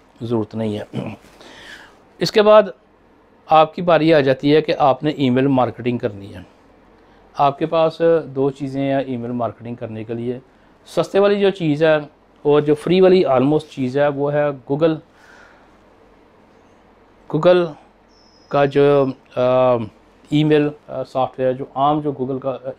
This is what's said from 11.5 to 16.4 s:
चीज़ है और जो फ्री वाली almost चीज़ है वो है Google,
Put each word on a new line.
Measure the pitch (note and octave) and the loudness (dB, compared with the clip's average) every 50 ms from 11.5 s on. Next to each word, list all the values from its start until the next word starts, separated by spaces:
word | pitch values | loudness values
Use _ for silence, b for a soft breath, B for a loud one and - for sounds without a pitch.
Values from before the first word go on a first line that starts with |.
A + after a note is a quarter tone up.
चीज़ | F#3+ - F3 D#3 C#3+ D3 D#3+ | 0 0 -2 -2 0 2 2
है | D#3+ D#3 D3+ D3 - _ _ _ _ _ _ - | 2 2 0 -2 -6 _ _ _ _ _ _ 0
और | D3 C#3+ D3 | 2 2 2
जो | D3 D3 D3+ | 4 2 0
फ्री | C#3+ - E3 E3+ F#3 | 0 0 0 2 4
वाली | F#3+ F#3 F3+ F#3+ F3 | 4 6 4 4 2
almost | C3+ C3+ B2+ B2+ C#3+ D3+ D3+ D3+ - | 2 2 2 2 2 0 0 -2 -6
चीज़ | - - C3 B2+ B2+ C#3+ | -8 -6 -6 -4 -2 0
है | C#3+ D3 | 0 0
वो | C#3+ C#3 C#3+ C#3+ | 0 -2 -4 -2
है | D3 D3 D3 D3 C#3+ C3 A#2+ | -2 -2 -2 -2 -4 -6 -6
Google, | - C#3 D3+ D#3+ E3 D#3+ D3+ - _ B B B B B B B B B B B B B B B _ _ _ _ _ _ _ _ _ _ _ | -6 -4 0 0 0 0 -2 -8 _ B B B B B B B B B B B B B B B _ _ _ _ _ _ _ _ _ _ _